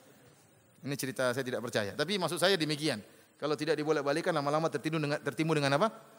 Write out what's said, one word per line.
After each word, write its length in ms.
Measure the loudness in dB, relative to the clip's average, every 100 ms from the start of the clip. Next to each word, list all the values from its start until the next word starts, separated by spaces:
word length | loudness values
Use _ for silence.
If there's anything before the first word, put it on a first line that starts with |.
| -20 -20 -20 -20 -20 -20 _ -14 -8
Ini 80 |
cerita 400 | -6 -6 0 0
saya 80 | 0
tidak 240 | -2 -4 -2
percaya. 320 | 0 0 -2
Tapi 240 | -2 0
maksud 160 | -2 2
saya 160 | 4
demikian. 480 | 4 2 0 0 -2 -6 -20 -20 -6
Kalau 160 | -4 -2
tidak 160 | 0
dibolak-balikkan, 560 | 0 2 0 2 0 0
lama-lama 400 | 0 2 2 0
tertimbun 320 | -2 -2 -2
dengan, 160 | -2 -2
tertimbun 400 | -4 -2 0 2
dengan 240 | 2 2
apa? 80 | 2 -2 -20